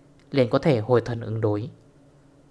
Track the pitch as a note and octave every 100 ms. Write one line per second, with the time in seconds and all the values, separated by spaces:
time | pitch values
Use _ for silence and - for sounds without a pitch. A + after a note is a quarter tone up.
0 | _ _ _ C#3 A#2 C3+ E3 B2 G#2+ A#2+
1 | A#2 A#2 A2 A2+ A2 G#2 C3+ - - _
2 | _ _ _ _ _